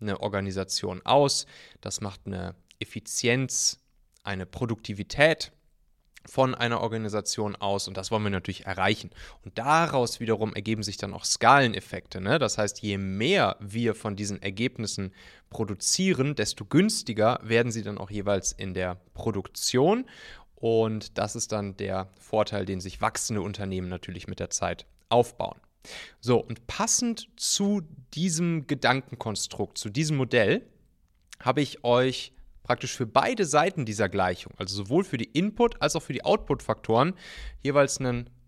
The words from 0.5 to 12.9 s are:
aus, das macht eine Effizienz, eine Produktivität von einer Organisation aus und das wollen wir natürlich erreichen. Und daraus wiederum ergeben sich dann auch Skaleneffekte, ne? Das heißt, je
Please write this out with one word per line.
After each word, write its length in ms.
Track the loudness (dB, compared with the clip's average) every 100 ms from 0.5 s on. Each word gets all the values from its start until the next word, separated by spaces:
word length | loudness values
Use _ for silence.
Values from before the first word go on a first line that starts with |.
| -4 -4 -4 -4 -4 2
aus, 400 | 4 4 2 -4 -12 -20 -16
das 220 | -10 -8
macht 200 | -8 -8 -8
eine 300 | -8 -8 -12 _ -14
Effizienz, 1000 | -12 -12 -8 -2 2 2 0 -2 -2 -4 _ _ _ _
eine 240 | -8 -6 -6
Produktivität 1040 | -4 -2 -4 -6 -8 -4 4 4 4 -4 _ _ _ _ _ _ _ -6
von 280 | 2 2
einer 280 | 2 0 0
Organisation 720 | -2 -4 -4 -4 -4 -2 -4 -2
aus 320 | -2 -2 -4
und 100 | -8
das 140 | -2
wollen 120 | 0
wir 60 | 0
natürlich 360 | -2 -4 -8 -6
erreichen. 440 | 0 2 0 -4 -16 -20 -18
Und 140 | -14 -4
daraus 600 | 2 4 4 2 0 0
wiederum 340 | 0 0 0
ergeben 300 | -4 -2 -2
sich 140 | -4 -6
dann 160 | -8
auch 120 | -4 -2
Skaleneffekte, 960 | 4 8 8 6 0 -8 -10 -10 -6
ne? 180 | 0 2
Das 180 | 2 0
heißt, 240 | -2 -2
je 160 | -4